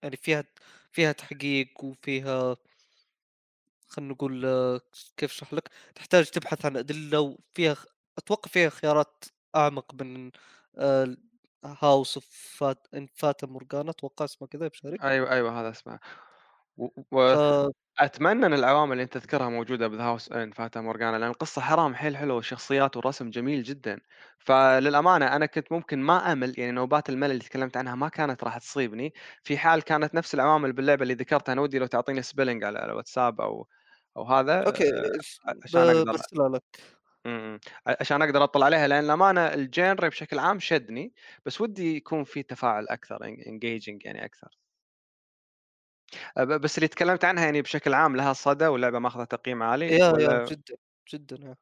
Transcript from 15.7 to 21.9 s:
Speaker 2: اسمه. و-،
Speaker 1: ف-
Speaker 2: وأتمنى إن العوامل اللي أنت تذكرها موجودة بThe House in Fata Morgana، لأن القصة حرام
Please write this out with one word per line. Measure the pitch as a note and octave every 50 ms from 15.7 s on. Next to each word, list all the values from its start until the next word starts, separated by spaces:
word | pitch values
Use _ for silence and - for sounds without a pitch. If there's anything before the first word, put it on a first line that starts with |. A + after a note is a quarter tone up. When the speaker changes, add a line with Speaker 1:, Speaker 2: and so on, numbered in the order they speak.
Speaker 2:
اسمه. | A#2 - - - A2+ A2 _ - - - - - _ _ _ _ _ _ _ _ _ -
و-، | A#2 B2+ _ - C3 _ - C3+ B2+
Speaker 1:
ف- | B2+ C3 D3 D3 D3 C#3+ C#3+ C#3 C#3 C#3 _ _ _ _ -
Speaker 2:
وأتمنى | D3 C#3+ - - D3 E3 G#3 A#3 C4
إن | F#3+ D3+
العوامل | C#3 B2 B2+ C#3 D3 D3+ C#3+
اللي | C3 B2+ B2+
أنت | B2 - C3
تذكرها | - - - C#3+ C3 B2
موجودة | A#2 A#2 A#2 A2 B2+ A#2+ A#2 A2
بThe | G#2+ A2 A#2+ A#2+ A#2 A#2
House | - -
in | - A#2 A#2 A2 G#2+ -
Fata | A2+ A#2 - A#2 A2+ A2+ A2+
Morgana، | A2
لأن | A2+ A2+ A2+ A2 A2+
القصة | A#2 A#2+ - D#3+ D#3 - -
حرام | B2 C3+ D#3 D#3+ E3 D3